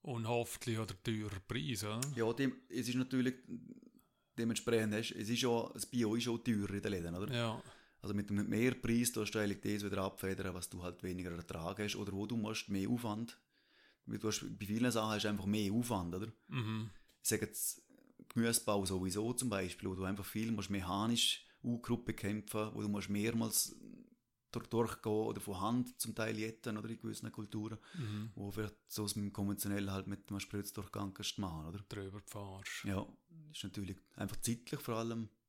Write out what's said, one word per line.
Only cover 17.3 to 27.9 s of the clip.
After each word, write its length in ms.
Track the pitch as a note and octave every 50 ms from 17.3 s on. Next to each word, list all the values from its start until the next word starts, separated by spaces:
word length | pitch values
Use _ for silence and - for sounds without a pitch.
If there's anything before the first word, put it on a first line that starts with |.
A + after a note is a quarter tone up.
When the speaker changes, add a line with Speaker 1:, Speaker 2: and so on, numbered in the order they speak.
| A2 G#2
Speaker 2:
jetzt, 400 | G#2+ - - - - - - - - _ - - - - - - - _
Gemüsebau 580 | - A#2+ A#2 A#2 A#2 - - - G#2 G2+ F#2+
sowieso 480 | F#2 F#2+ F#2 F#2 F#2+ F2 G#2 A2 A#2 B2+
zum 160 | - C3 B2
Beispiel, 400 | G#2+ G2 F#2+ F2+ - - - G2
wo 40 | F#2
du 100 | F2+ F#2+
einfach 200 | F#2 G2 G2 G2
viel 260 | - - G#2+ A2+ A2+
musst 200 | A2+ G#2 G2 F#2+
mechanisch 760 | G2+ G2 F2+ F#2 F#2+ G2+ G#2+ A2+ A#2 A#2 - - - - - - - _
U-Gruppe 520 | - B2 A#2+ A#2 - - A#2+ A#2 B2 - G2+
kämpfen, 560 | - - G2 G#2 G#2+ G2+ - - A2 G#2+ G#2+ -
wo 80 | A2
du 60 | G#2 G#2
musst 200 | G2+ G2+ F2+ F#2+
mehrmals 680 | G2+ G#2 G#2 A2+ A2+ A2+ A2+ A2+ - - - - - - - - - - - - - _ _ _ _ _ _ _
durch, 140 | - - -
durchgehen 460 | - - A2+ A#2+ A2+ - - - A2+
oder 280 | G#2+ G#2+ A2 A2+ A2 G#2
von 200 | - G#2 G2 F#2
Hand 400 | F#2+ A2 A#2 B2 B2 B2 - -
zum 140 | - A2+ G#2+
Teil 220 | - A2 A2 A2 G#2+
jetten, 380 | G#2+ A2+ A2+ - - A#2+ G#2+
oder, 120 | G#2+ G#2+ A2+
in 100 | A2+ A2+
gewissen 320 | - A2 G#2+ - - A2+
Kulturen, 480 | - - G#2+ G#2 - A2 G#2+ G#2+ A2+ G2+ - -